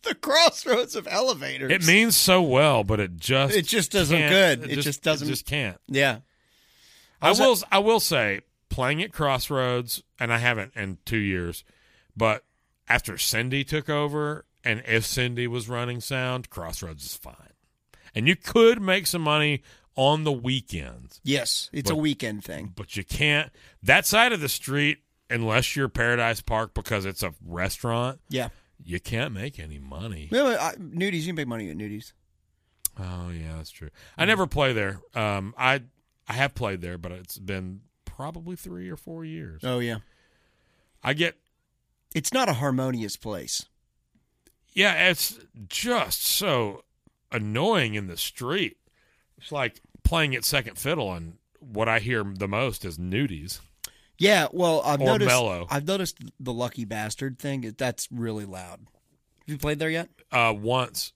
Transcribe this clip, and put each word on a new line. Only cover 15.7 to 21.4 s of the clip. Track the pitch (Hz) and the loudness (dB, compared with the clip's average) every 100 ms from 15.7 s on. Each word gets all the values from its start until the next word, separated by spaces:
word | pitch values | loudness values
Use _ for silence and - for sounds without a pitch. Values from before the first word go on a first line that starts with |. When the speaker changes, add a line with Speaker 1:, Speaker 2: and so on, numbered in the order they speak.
| 120 120 120 | -6 -6 -6
Speaker 2:
sound, | - 135 127 127 - | -6 -4 -4 -4 -8
Crossroads | - 82 82 87 78 | -10 -10 -8 -10 -10
is | 67 - | -12 -12
fine. | - 62 - _ _ _ _ _ - | -14 -20 -20 _ _ _ _ _ -8
And | - 123 | -2 0
you | 185 | 0
could | - 233 226 233 | 0 6 6 6
make | 190 185 165 | 2 0 0
some | 180 | -2
money | 156 151 151 139 _ - _ | 0 2 2 -2 _ -20 _
on | - 135 156 | 2 2 4
the | 156 | 0
weekends. | 135 123 131 - 85 65 60 62 - | -2 -2 -4 -4 -10 -10 -14 -20 -10
Speaker 1:
Yes, | 131 139 | -2 0